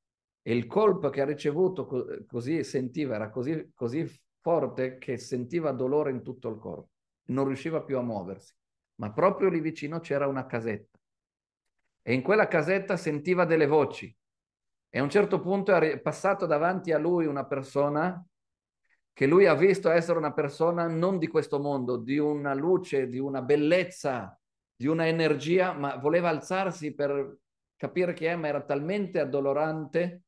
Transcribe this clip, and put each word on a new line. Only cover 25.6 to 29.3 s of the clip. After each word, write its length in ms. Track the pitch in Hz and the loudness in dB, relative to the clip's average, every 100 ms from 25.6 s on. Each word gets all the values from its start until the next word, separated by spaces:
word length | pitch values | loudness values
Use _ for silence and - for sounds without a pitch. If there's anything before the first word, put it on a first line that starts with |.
| 185 | 2
ma 240 | 147 139 127 | 0 -4 -2
voleva 320 | 143 170 175 | 2 2 2
alzarsi 640 | 156 - 185 190 165 151 | 0 -2 -2 -2 -4 -8
per 420 | 135 143 143 135 - _ _ _ _ | -4 -2 -2 -4 -8 _ _ _ _
capire 340 | 143 180 180 | -6 -2 -2
chi 140 | - 160 | 0 -2
è, 100 | 170 | -2
ma 120 | 151 | -2
era 140 | 143 | -2
talmente 580 | 139 143 151 208 185 175 | -2 -2 -2 -2 -2 -2
addolorante, 1040 | 139 | 0